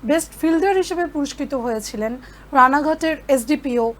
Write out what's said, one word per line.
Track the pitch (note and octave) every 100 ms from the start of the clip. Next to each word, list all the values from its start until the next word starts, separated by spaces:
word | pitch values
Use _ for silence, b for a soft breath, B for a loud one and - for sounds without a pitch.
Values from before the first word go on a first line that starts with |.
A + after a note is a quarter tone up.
| A3
বেস্ট | D#4 - -
ফিল্ডার | D#4+ E4 F#4+ F#4+
হিসেবে | F#4 F4+ E4+
পুরস্কৃত | D4 C#4 - C#4+
হয়েছিলেন | C4+ A#3+ A3 G#3 G#3+ G#3+ B3 B B B
রানাঘাটের | C#4 B3+ C#4 D4 D#4 D#4+ D4+ -
এসডিপিও | C4+ A3 D4+ C#4+ A#3+ A3+